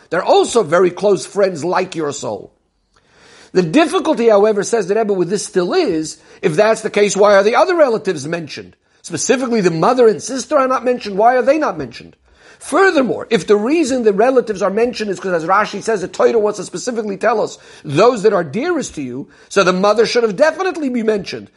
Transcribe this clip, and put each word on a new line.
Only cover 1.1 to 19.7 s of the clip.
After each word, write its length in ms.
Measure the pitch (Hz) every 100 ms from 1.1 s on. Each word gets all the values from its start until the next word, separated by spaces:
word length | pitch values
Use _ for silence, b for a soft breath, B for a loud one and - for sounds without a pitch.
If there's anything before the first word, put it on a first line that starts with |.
| 190 -
friends 380 | 190 190 170
like 320 | 160 180 185 160
your 160 | 147
soul. 440 | 135 123 104 - _ _ _ _ _ b b b b b
The 120 | 190
difficulty, 640 | 170 240 330 359 294 233 233
however, 320 | 202 214 202
says 260 | 180 233 170
the 60 |
Rebbe, 180 | 208 214
with 180 | 196 170
this 140 | 196
still 300 | - 190 180
is, 440 | 349 294 160 156 - b b
if 120 | 185 160
that's 260 | 214 226
the 100 | 208
case, 260 | 208 208 190
why 180 | 208 196
are 60 |
the 140 | 202 240
other 200 | 349 339
relatives 520 | 285 220 190 160 143
mentioned? 480 | 170 156 - 90 _ _ _
Specifically, 580 | - 175 - 254 254 233
the 100 | 180
mother 360 | 165 185 254 233
and 140 | 165
sister 340 | - 262 - 302
are 120 | 262
not 180 | 262 247
mentioned. 320 | 247 208 190
Why 180 | 233 254
are 60 |
they 160 | 233 311
not 180 | 269 175
mentioned? 400 | 123 - 82 _ b b b b
Furthermore, 640 | - 302 381 320 240 117 -
if 160 | 226 156
the 80 | 208
reason 480 | 220 339 262 254
the 100 | 214
relatives 480 | 196 240 262 220 190
are 80 | 196
mentioned 400 | 196 240 240 214
is 100 | 175
'cause, 120 | 196
as 120 | 175 160
Rashi 360 | 196 202 196
says, 200 | 202 220
the 60 | 214
Torah 300 | - 247 233
wants 220 | 208 202
to 40 |
specifically 540 | 185 175 247 233 214 190
tell 240 | 208 226
us 160 | 160 - B B
those 380 | 151 143 233 247
that 120 | 202
are 100 | 196
dearest 500 | 160 170 330 330 - -
to 60 |
you, 280 | 131 123 - b b
so 160 | -
the 100 | 180